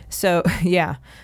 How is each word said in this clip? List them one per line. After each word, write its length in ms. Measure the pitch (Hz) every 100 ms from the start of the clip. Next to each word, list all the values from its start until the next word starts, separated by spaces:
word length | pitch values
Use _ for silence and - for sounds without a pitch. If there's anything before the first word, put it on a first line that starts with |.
| -
So, 340 | - 190 170 175
<laughs> 100 | -
yeah. 340 | 175 180 160 139 - -